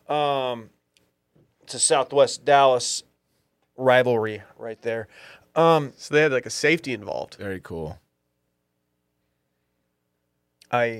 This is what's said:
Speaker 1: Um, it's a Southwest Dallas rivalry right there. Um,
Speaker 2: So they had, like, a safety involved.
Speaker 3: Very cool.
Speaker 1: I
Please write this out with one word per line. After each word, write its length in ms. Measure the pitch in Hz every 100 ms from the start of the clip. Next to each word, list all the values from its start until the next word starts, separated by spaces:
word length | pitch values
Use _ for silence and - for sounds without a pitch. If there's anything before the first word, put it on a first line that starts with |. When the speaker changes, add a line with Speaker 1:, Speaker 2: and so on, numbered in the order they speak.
| -
Speaker 1:
Um, 600 | 147 147 139 127 120 107 _ _ _ _ _ _ _ _ _
it's 120 | -
a 40 | 120
Southwest 680 | - 151 127 139 127 - -
Dallas 560 | 139 135 123 - - - _ _ _ _ _ _ -
rivalry 640 | 131 127 123 117 110 104 - -
right 240 | 113 110
there. 260 | 117 113 110 - - - _
Um, 380 | - 165 160 139 -
Speaker 2:
So 160 | -
they 80 | 147
had, 100 | 151
like, 140 | 127 110
a 40 |
safety 440 | - 147 165 135
involved. 400 | 113 98 - - -
Speaker 3:
Very 220 | 98 92
cool. 380 | - 85 78 76 _ _ _ _ _ _ _ _ _ _ _ _ _ _ _ _ _ _ _ _ _ _ _ _ _ _ _
Speaker 1:
I 140 | 123 117 113